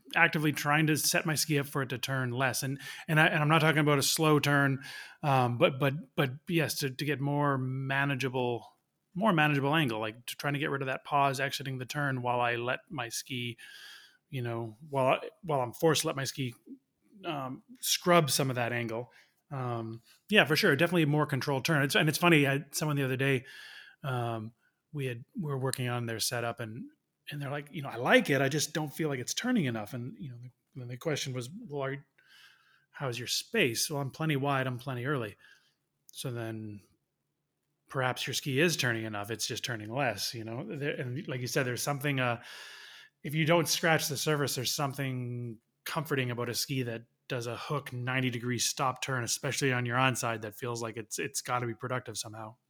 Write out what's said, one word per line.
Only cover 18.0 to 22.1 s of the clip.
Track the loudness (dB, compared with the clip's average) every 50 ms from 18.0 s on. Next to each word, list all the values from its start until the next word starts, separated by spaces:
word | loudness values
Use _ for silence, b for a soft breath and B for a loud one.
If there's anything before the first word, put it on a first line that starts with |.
| 4 6 6 6 6 6
some | 2 2 2 0
of | 0
that | 0 -2 0 -2
angle. | -2 -2 -2 -4 -6 -6 b b b b b b b _ _ -8
Um, | -6 -4 -4 -4 -4 -6 -6 -10 -12 b b b b b 4
yeah, | 6 6 6
for | 6 4
sure. | 4 6 4 6
Definitely | 6 4 4 4 4 4
a | 4
more | 4 2 2
controlled | 2 0 -2 0 0 -2 0 0
turn. | 2 2 4 4
It's, | 4 4
and | 4 4
it's | 4